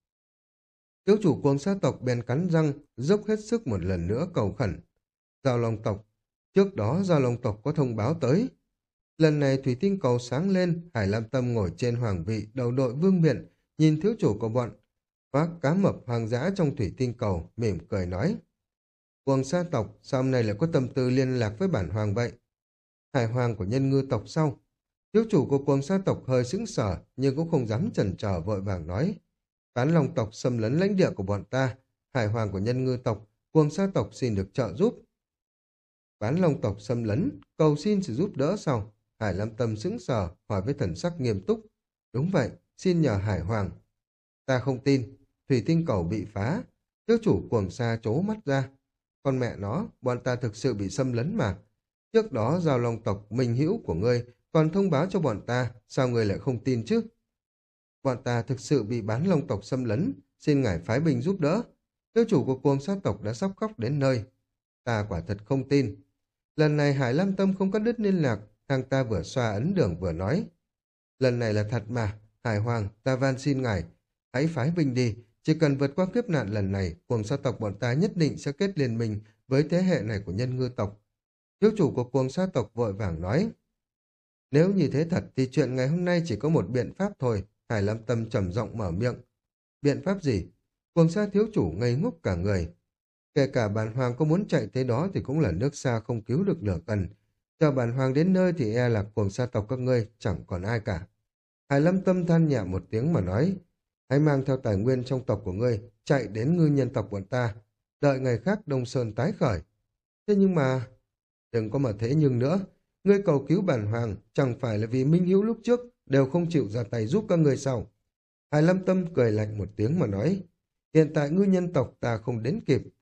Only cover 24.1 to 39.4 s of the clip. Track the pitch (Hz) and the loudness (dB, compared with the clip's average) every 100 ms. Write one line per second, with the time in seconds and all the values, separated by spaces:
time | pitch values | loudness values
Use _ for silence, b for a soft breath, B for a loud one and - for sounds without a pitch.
24.1 | 117 - 165 151 - _ _ _ _ _ | -4 -2 0 0 -2 _ _ _ _ _
25.1 | 214 226 180 117 139 143 139 139 196 180 | 0 2 2 2 0 2 0 0 -2 0
26.1 | 107 - 127 123 196 226 - 104 82 - | -2 0 0 0 -4 -4 -2 -2 -4 -8
27.1 | - 135 131 165 156 110 110 226 - 104 | -2 -2 0 0 0 0 -2 -2 0 -2
28.1 | 82 104 87 85 98 101 90 80 95 180 | -2 -2 -2 -2 -4 -2 -4 -4 -2 -2
29.1 | - _ _ _ _ _ 123 143 165 131 | -4 _ _ _ _ _ -2 2 2 2
30.1 | - 110 - 127 120 110 151 202 190 135 | -2 -4 -4 -2 0 0 0 0 2 2
31.1 | 95 95 101 - 127 131 - _ _ _ | 0 -4 -4 -2 -2 -2 -4 _ _ _
32.1 | 131 104 117 104 110 107 127 131 123 127 | -2 0 0 -2 -2 -2 0 -2 -2 -2
33.1 | 104 - _ _ 156 147 170 196 160 107 | -4 -8 _ _ 2 2 0 -2 0 -4
34.1 | - 123 98 95 - 107 110 226 - _ | -4 -2 -2 -2 -4 -4 0 0 0 _
35.1 | _ _ _ _ _ _ _ _ _ _ | _ _ _ _ _ _ _ _ _ _
36.1 | - 107 170 170 135 110 - - 120 113 | -6 -2 2 2 2 -2 -4 -4 -4 0
37.1 | 117 262 - - - 156 147 208 202 190 | 0 -2 -6 -16 0 2 2 0 0 -2
38.1 | 113 202 131 147 202 160 117 104 _ _ | -2 -4 0 -2 0 -2 -2 -4 _ _
39.1 | - 107 90 | -6 -4 -2